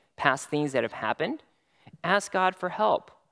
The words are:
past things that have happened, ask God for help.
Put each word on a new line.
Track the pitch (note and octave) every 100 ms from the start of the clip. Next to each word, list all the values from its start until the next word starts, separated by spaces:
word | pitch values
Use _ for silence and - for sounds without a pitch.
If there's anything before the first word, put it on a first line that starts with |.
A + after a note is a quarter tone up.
| _ -
past | C#3+ C3 -
things | D3 D3
that | B2+
have | A#2
happened, | - A2 - D#3+ D#4+ _ _ _ _ - -
ask | E3+ G3+ -
God | F#3+ F#3
for | F#3 F3+
help. | F#3+ G#3+ - - - _